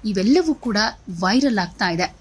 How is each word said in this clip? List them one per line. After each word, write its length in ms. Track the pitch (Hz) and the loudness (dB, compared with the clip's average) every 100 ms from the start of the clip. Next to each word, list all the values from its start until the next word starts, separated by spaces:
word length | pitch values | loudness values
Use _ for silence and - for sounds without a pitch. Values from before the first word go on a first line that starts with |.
| 220 | -2
ಇವೆಲ್ಲವೂ 480 | 190 196 311 330 | -2 2 4 2
ಕೂಡ 240 | 294 240 208 220 - - 170 | -2 -2 -2 -2 -4 -14 -4
ವೈರಲ್ 380 | 185 240 277 214 | 0 2 2 0
ಆಗ್ತಾ 320 | 175 - 190 | -4 -4 -4
ಇದೆ. 260 | 165 180 - | -2 -4 -8